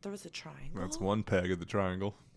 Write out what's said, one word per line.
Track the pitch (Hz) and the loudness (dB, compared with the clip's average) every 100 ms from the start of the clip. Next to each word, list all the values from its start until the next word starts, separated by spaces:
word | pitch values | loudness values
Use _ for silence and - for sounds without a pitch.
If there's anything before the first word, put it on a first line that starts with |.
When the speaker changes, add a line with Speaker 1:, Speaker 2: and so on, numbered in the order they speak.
Speaker 1:
There | 202 | -8
was | 202 165 | -8 -10
a | |
triangle? | - 160 147 - - | -12 -12 -10 -8 -4
Speaker 2:
That's | 92 - | -4 0
one | 98 110 | 2 2
peg | 104 98 90 | 4 4 4
of | 90 | 0
the | |
triangle. | 82 107 95 92 101 - - | 2 2 2 2 -2 -4 -20